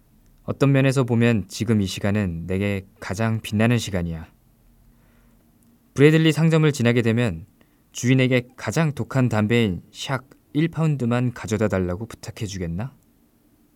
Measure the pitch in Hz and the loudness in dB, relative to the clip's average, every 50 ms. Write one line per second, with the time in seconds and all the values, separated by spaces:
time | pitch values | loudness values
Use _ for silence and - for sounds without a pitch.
0 | _ _ _ _ _ _ _ _ _ - 107 - 139 139 139 135 135 135 127 139 | _ _ _ _ _ _ _ _ _ -8 -2 0 2 4 4 4 4 2 2 2
1 | 127 120 120 113 117 120 117 101 92 - - - 107 117 113 104 98 90 - - | 0 2 2 2 4 4 2 2 -2 -4 -6 -4 -2 0 2 2 0 -2 -4 -4
2 | - 101 101 107 101 90 82 82 82 90 92 95 101 101 101 95 - - _ - | -2 -2 0 0 -2 -2 -4 -6 -6 -4 -4 -2 -2 -2 -4 -6 -8 -12 _ -14
3 | - - 95 104 113 113 113 110 - - 110 104 113 117 123 110 - - 98 90 | -10 -8 -6 -4 -2 -2 -2 -4 -4 -2 0 2 2 2 2 0 -2 -2 -4 -4
4 | 85 85 82 80 80 - _ _ _ _ _ _ _ _ _ _ _ _ _ _ | -4 -4 -6 -8 -12 -16 _ _ _ _ _ _ _ _ _ _ _ _ _ _
5 | _ _ _ _ _ _ _ _ _ _ _ _ _ _ _ _ _ _ - 127 | _ _ _ _ _ _ _ _ _ _ _ _ _ _ _ _ _ _ 2 4
6 | 143 156 156 160 160 160 147 151 165 160 160 156 156 151 135 - 117 120 120 123 | 6 6 6 6 4 2 2 2 2 4 4 4 4 2 2 2 2 2 2 2
7 | 110 113 110 120 123 107 82 80 90 - _ _ _ _ _ _ _ _ - - | 2 2 2 2 0 -2 -2 -6 -10 -16 _ _ _ _ _ _ _ _ -12 -4
8 | 120 120 131 131 127 123 131 123 120 - _ - - 113 - 160 165 147 - - | 0 2 2 2 2 2 2 0 -2 -4 _ -12 -8 -4 -2 0 0 0 -2 -4
9 | 110 - - 135 127 113 113 107 107 104 120 120 113 98 87 - - _ - - | -6 -4 -2 0 0 2 2 0 2 2 2 2 2 2 -2 -4 -8 _ -16 -12
10 | - - 135 123 - - - _ _ _ - 147 165 165 - 151 160 156 147 131 | -8 -6 -6 -6 -8 -10 -20 _ _ _ -2 -2 -2 -2 -2 -2 0 0 0 0
11 | 120 117 120 123 127 123 120 - - - 110 98 107 98 98 95 90 90 90 104 | -2 -2 0 0 -2 -2 -4 -6 -6 -4 -2 0 0 0 0 0 -2 -2 -4 -6
12 | 113 - - - - - - - 110 95 98 92 90 82 82 92 117 135 - _ | -8 -12 -14 -16 -16 -14 -10 -10 -8 -8 -8 -6 -6 -6 -6 -6 -8 -10 -12 _
13 | _ _ _ _ _ _ _ _ _ _ _ _ _ _ _ | _ _ _ _ _ _ _ _ _ _ _ _ _ _ _